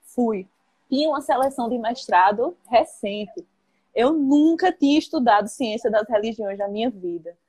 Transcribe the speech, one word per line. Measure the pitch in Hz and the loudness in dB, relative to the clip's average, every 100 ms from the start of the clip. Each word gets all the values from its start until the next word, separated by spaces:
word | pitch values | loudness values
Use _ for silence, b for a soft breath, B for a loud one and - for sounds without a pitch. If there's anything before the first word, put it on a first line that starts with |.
Fui. | _ - 233 208 190 _ _ _ _ | _ -2 -2 -2 -8 _ _ _ _
Tinha | 262 311 | -2 0
uma | 285 | -2
seleção | 285 254 269 269 233 | -2 0 0 -2 -4
de | 247 | -4
mestrado | 220 247 - 180 185 214 277 349 _ | -4 -6 0 4 4 2 -2 -6 _
recente. | 233 320 - 214 208 208 - - _ _ _ _ | 0 0 -6 -8 -8 -10 -14 -20 _ _ _ _
Eu | - 247 | 0 0
nunca | 320 269 294 311 330 370 | 2 2 4 4 2 0
tinha | 349 277 294 | 2 2 2
estudado | - 320 240 208 202 | 0 0 4 4 2
Ciência | - 240 220 240 | -6 -6 -2 0
das | 214 220 | 0 0
Religiões | 220 220 220 202 196 | -2 -2 -6 -8 -6
na | 202 | -6
minha | 208 233 | -4 -4
vida. | 208 180 170 165 170 | -4 -8 -8 -12 -20